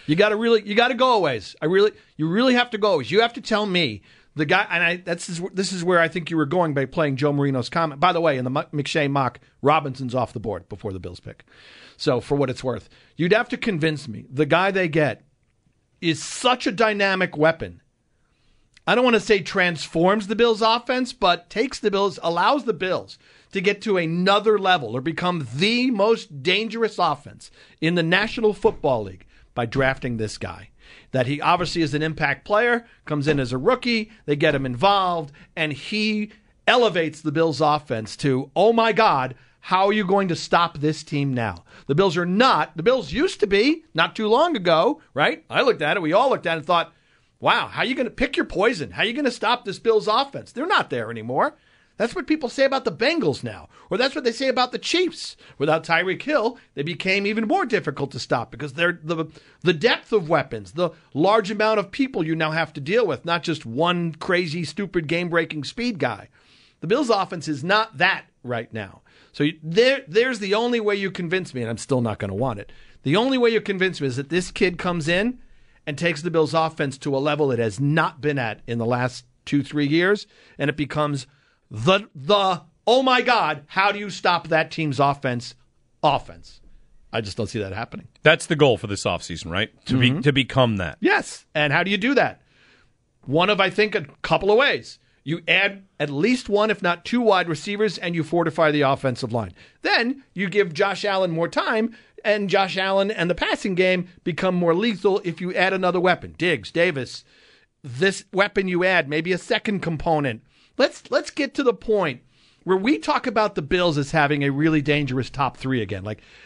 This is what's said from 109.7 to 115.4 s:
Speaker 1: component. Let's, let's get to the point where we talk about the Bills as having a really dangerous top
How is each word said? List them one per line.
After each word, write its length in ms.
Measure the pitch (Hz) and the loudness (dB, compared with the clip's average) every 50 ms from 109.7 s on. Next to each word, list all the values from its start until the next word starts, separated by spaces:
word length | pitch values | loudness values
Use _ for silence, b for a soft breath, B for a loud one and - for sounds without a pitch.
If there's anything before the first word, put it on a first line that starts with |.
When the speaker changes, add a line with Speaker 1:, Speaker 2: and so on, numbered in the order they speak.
| 208 185 | -4 -4
Speaker 1:
component. 640 | - 165 165 143 - 175 165 151 143 131 110 113 b b b b b b b - | -4 -4 -4 -4 -2 0 0 0 0 -2 -4 -6 b b b b b b b 0
Let's, 320 | 254 349 - - - - | 0 0 -2 -6 -8 -4
let's 220 | 233 302 - - - | -2 -2 -2 -4 -4
get 220 | - 285 269 - | -4 -4 -4 -2
to 100 | - 277 | 0 0
the 100 | 240 220 | 0 0
point 480 | 180 - - 214 208 185 156 127 120 _ b b b b b b b b | 0 0 -2 0 0 0 -2 -4 -8 _ b b b b b b b b
where 140 | 170 185 | -2 0
we 220 | 190 190 247 311 311 | 2 2 2 0 2
talk 280 | - - 294 254 - | 0 -2 -2 -2 -2
about 300 | 262 208 226 214 208 202 | -2 0 0 0 0 0
the 60 | 190 156 | -4 -4
Bills 360 | 131 185 180 180 170 151 147 | -2 0 2 2 2 2 0
as 140 | 143 139 - | -2 0 2
having 320 | 160 147 139 147 143 139 | 2 2 2 2 0 0
a 60 | 139 | 0
really 300 | 139 139 156 160 156 156 | 0 2 2 2 2 2
dangerous 480 | 139 151 147 147 147 131 127 131 120 - | 2 2 2 0 0 0 -2 -4 -4 -4
top 280 | - 139 | -4 -2